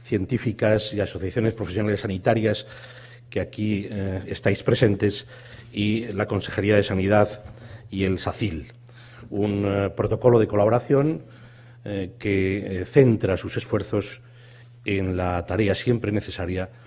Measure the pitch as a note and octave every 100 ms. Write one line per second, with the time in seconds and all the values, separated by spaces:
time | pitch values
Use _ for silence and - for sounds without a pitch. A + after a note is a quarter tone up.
0 | - G#2+ F#2+ B2 A#2 - A2 G#2+ - G2+
1 | F#2+ G2 F#2+ - A2 - F2 F2+ G#2 G2+
2 | G#2 F#2 A#2+ A2+ A2 G#2+ - - - -
3 | - - - G2 F2+ - G#2+ G2+ G2+ G#2
4 | G2 F#2 - G2 G#2 G2 - A#2 A#2 G2
5 | G#2 - - - - - - G#2 G#2 A2
6 | A#2 G2 G#2 G2+ - - G2 G#2 G2 F#2+
7 | F#2+ G#2 G#2 - - - - - - F#2+
8 | F#2+ F#2 - - G#2+ D#2+ - - - -
9 | - - - G2+ G#2 G2+ G2+ G2+ G2 -
10 | G#2+ A2 B2+ A#2 G#2+ G#2 G#2 A#2 - C#3
11 | D3 D#3+ - - - - - - G#2 G2
12 | F#2 - G#2 F#2+ F#2+ G2 G2 F#2 F#2 D3
13 | B2+ A2 F#2+ F#2 G2 A2+ - - - G#2
14 | - - - - - - - - - G2
15 | F#2+ F#2 F2+ F2+ F2 F#2 G2+ F#2 - A#2
16 | G#2 G#2 F#2+ - F2+ F#2 F#2 -